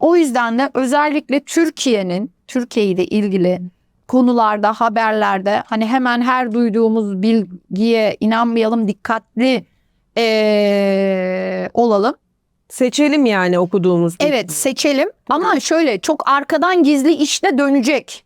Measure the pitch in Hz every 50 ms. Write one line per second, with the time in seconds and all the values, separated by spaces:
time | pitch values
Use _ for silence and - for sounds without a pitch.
0 | - 320 349 349 320 277 233 247 240 226 226 240 269 277 - - 262 247 269 294
1 | 294 302 285 302 - - 254 285 - - - 320 339 320 - - - 269 233 202
2 | 190 180 175 185 214 277 _ _ _ - - 254 240 240 - 240 208 196 180 180
3 | 180 - - 214 208 208 185 190 175 180 180 180 180 180 - _ _ _ _ _
4 | _ - - 254 247 247 247 233 226 214 214 208 208 208 220 - 240 233 214 226
5 | 226 220 214 220 208 202 196 190 190 202 208 214 - - 226 214 226 214 247 262
6 | 254 247 240 240 240 247 254 254 254 240 214 240 240 226 196 226 226 226 220 226
7 | 214 202 196 185 190 226 226 226 196 175 180 175 _ - - 185 220 233 233 226
8 | 220 202 - - - 214 226 226 233 233 226 233 226 220 233 233 220 196 202 -
9 | - - 226 226 - _ _ 220 247 262 254 220 - _ _ _ _ _ _ _
10 | _ _ - 226 233 226 220 214 214 214 214 208 208 202 202 202 202 196 196 190
11 | 196 196 190 185 185 185 185 185 185 185 185 185 185 - - - 240 233 214 202
12 | 196 240 - - _ _ _ _ _ _ _ _ _ _ - - 254 247 - -
13 | 294 294 285 302 277 226 208 190 180 180 180 175 180 175 220 196 170 185 180 170
14 | 170 170 170 - - 302 285 240 190 180 - - - 269 262 - - 302 285 262
15 | - 415 - _ _ - 254 311 370 381 359 269 - - 320 320 339 277 220 190
16 | - - 311 294 - 233 269 285 277 - 330 302 302 359 370 359 311 277 302 277
17 | 262 311 320 247 302 285 - - - 392 294 254 285 277 277 285 220 254 302 254
18 | - - - - _